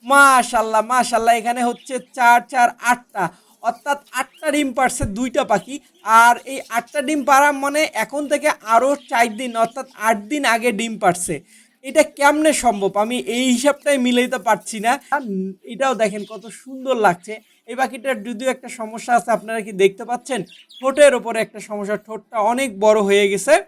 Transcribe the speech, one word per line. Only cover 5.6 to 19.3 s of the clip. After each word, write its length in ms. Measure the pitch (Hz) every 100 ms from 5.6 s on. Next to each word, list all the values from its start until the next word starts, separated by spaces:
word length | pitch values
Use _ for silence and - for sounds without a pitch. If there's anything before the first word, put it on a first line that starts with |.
| 214 285 _ _
আর 320 | 202 226 233 233
এই 160 | 240 269 -
আটটা 340 | 226 226 294
ডিম 220 | 262 302
পারা 280 | 247 277 294
মানে 360 | 277 277 294 311
এখন 360 | 208 220 277 294
থেকে 200 | 285 294
আরও 480 | - 208 226 262 277 -
চার 280 | 254 240 208
দিন, 200 | 254 226
অর্থাৎ 300 | 226 262 262
আট 220 | - 214 226
দিন 280 | 208 302
আগে 280 | 269 226 240
ডিম 260 | 208 226 220
পারছে। 420 | 208 180 - 147 _ _ _ _
এটা 200 | 262 311
কেমনে 500 | 302 - 285 302 311
সম্ভব? 440 | 277 240 208 196 202
আমি 220 | 220 247
এই 340 | - 233 262
হিসাবটাই 460 | 240 277 285 294 277
মিলাইতে 400 | 247 247 247 254
পারছি 420 | 202 208 - 220
না। 180 | 220 269 _
আর 100 | 285 247 196 190 185
এটাও 320 | - 226 269
দেখেন 300 | 226 220 208
কত 220 | 202 214 220
সুন্দর 500 | - 254 262 262 247
লাগছে। 440 | 208 175 - 220 _ _ -
এই 80 |
পাখিটার 480 | 247 262 247 262 240
যদিও 280 | 202 214 262
একটা 180 | 254 247
সমস্যা 480 | - 220 226 233 240
আছে, 140 | 240